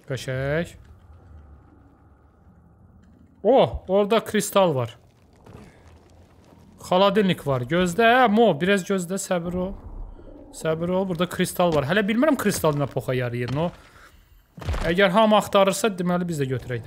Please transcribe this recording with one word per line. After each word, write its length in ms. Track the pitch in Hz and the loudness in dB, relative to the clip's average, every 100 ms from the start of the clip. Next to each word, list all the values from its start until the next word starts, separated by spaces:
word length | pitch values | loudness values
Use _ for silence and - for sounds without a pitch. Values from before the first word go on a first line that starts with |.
| - | -10
Qəşəng. 640 | 131 - 131 135 156 175 - - - - - - - - - _ _ _ _ _ _ _ _ _ _ _ _ _ - _ - _ _ | -8 -6 -6 -4 -4 -6 -12 -20 -20 -20 -20 -20 -20 -20 -20 _ _ _ _ _ _ _ _ _ _ _ _ _ -20 _ -20 _ _
O, 400 | 202 262 143 - - | 4 4 4 0 -2
orada 360 | 196 202 220 | 0 2 0
kristal 520 | 208 214 - 202 185 131 | 0 -4 0 2 2 0
var. 200 | 117 - _ _ _ _ - - - - - - _ - - _ _ - - - | -4 -10 _ _ _ _ -20 -20 -20 -20 -20 -20 _ -20 -20 _ _ -20 -20 -14
Xaladelnik 640 | - 180 202 196 190 - 139 | -2 2 4 4 0 0 -2
var. 200 | 131 123 | -4 -2
Gözlə, 400 | 170 180 170 226 | 0 0 2 4
hə, 200 | 254 240 | 6 4
mo, 220 | 214 226 143 | 4 4 2
biraz 300 | 180 202 175 | 0 0 0
gözlə, 320 | 196 170 190 | -4 -4 -6
səbir 360 | - 180 170 180 185 | -4 -4 -4 -6 -6
ol. 40 | - - - - - - - - | -10 -14 -14 -14 -16 -20 -20 -20
Səbir 400 | - 160 160 175 | -8 -4 -2 -2
ol, 140 | 185 190 | -2 -2
burada 220 | 160 175 | -4 -4
kristal 400 | - 180 - 180 | -2 -4 0 0
var. 140 | 151 135 | 2 0
Hələ 160 | 196 | 0
bilmirəm 320 | 202 233 311 269 | 0 0 2 0
kristal 360 | 208 - 160 143 | -2 0 0 0
nə 120 | 139 | -2
poxa 240 | 135 - 127 | -6 -4 -4
yarayır, 380 | 123 120 123 139 | -4 -4 -4 -4
no. 140 | 170 - - - - - _ _ _ - - - 165 | -4 -8 -20 -20 -20 -20 _ _ _ -14 -6 -4 -2
Əgər 240 | 175 196 | 2 2
hamı 240 | 202 220 208 | 4 4 4
axtarırsa, 560 | - 202 190 - 233 185 | 4 2 2 2 -2 -2
deməli 320 | 180 175 175 | -2 -2 -2
biz 140 | 156 | -4
də 80 | 131 | -4
götürək 340 | 123 123 120 | -4 -6 -8